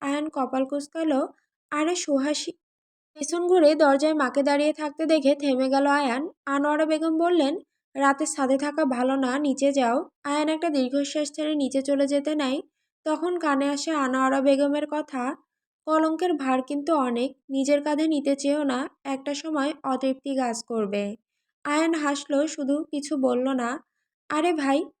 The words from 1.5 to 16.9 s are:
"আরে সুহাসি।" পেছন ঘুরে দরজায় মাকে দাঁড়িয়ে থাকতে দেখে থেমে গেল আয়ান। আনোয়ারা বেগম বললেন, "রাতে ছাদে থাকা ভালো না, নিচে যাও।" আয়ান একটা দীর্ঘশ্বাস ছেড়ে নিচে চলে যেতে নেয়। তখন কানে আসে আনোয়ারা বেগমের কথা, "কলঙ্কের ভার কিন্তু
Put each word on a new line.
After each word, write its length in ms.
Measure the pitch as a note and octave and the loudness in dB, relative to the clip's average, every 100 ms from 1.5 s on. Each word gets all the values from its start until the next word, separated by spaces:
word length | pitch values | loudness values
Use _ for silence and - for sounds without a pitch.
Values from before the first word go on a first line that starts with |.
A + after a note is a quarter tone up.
| _ _ | _ _
"আরে 240 | D4 D#4 | -2 0
সুহাসি।" 580 | F4+ - C#4 C#4 D4 - - _ _ _ _ _ D#4 | -2 0 0 0 -2 -6 -12 _ _ _ _ _ -12
পেছন 260 | D4 E4+ F4 | -6 -2 2
ঘুরে 260 | F4+ D4 | 6 6
দরজায় 400 | D4+ D4+ C4+ D4+ | 6 4 4 2
মাকে 280 | D#4 B3+ C4 | 2 0 0
দাঁড়িয়ে 300 | C#4 C#4+ D4+ | 0 2 0
থাকতে 340 | D4+ D4+ C#4+ D#4+ | 0 -6 -4 2
দেখে 280 | D#4 C4+ | 4 4
থেমে 340 | C#4+ C#4+ B3+ C4 | 2 0 0 2
গেল 180 | C4+ C#4 | 2 2
আয়ান। 420 | C#4+ C#4+ B3 E4 - - | 2 0 -2 -6 -8 -4
আনোয়ারা 400 | C#4 C#4+ D4+ D#4 | 0 0 2 2
বেগম 320 | D#4 D#4+ D#4+ | 0 0 0
বললেন, 360 | E4+ F4 C#4 F4+ - _ _ | 2 2 2 -2 -8 _ _
"রাতে 320 | C4+ C#4 C#4 D4+ | 0 2 2 -2
ছাদে 320 | - C4 C4+ | -2 0 0
থাকা 260 | C#4+ D4 | 0 -2
ভালো 320 | D4 B3 B3+ C4+ | -2 0 0 0
না, 220 | C4 C4 | 0 0
নিচে 340 | D4 C4 C#4 | -2 0 0
যাও।" 240 | C#4 A#3+ B3 F4+ _ | 2 2 0 -4 _
আয়ান 240 | C#4+ D4 D4+ | -4 -2 0
একটা 200 | D#4 E4+ | 0 0
দীর্ঘশ্বাস 640 | D4 B3 C#4 C#4+ D4+ D4 | 0 0 -2 -2 -4 -4
ছেড়ে 220 | - D4+ | -4 -4
নিচে 280 | D4+ C4+ C4+ | -2 0 0
চলে 240 | C4+ C#4 C#4 | 0 2 2
যেতে 280 | C#4+ C#4+ | 0 0
নেয়। 260 | D4+ C4+ C#4 - _ _ _ | -2 0 -2 -6 _ _ _
তখন 340 | D#4 D4+ E4 F4+ | -4 -2 -2 -2
কানে 300 | E4 C#4 C#4 | 0 0 0
আসে 220 | C#4+ D4+ | -2 -2
আনোয়ারা 500 | D#4 C4+ C4 C4 C4+ | -2 0 0 2 2
বেগমের 460 | C4+ C#4 C#4+ D4 D4+ | 4 4 2 0 -2
কথা, 440 | D4+ D4+ C4+ B3 - _ _ _ _ - | -6 -6 -6 -6 -8 _ _ _ _ 0
"কলঙ্কের 460 | D#4+ D#4+ D#4+ F4+ | 2 2 2 0
ভার 280 | D#4 C4 B3+ | 0 0 0
কিন্তু 320 | C4 C#4+ C#4+ | -2 -4 0